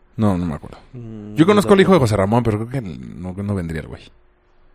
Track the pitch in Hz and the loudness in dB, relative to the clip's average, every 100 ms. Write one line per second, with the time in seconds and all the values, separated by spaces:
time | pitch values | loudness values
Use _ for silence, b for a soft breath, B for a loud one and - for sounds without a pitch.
0 | _ - 107 90 87 71 - - - 127 | _ -2 0 0 -2 -6 -12 -20 -20 -18
1 | 117 110 104 107 165 208 185 196 180 185 | -16 -14 -4 2 4 4 4 4 6 4
2 | 120 101 95 117 117 104 113 135 101 64 | 4 2 2 2 0 -2 -4 -8 -8 -12
3 | 62 65 90 90 101 101 82 80 65 - | -14 -12 -12 -8 -4 -4 -4 -8 -10 -14
4 | - _ _ _ _ _ _ | -18 _ _ _ _ _ _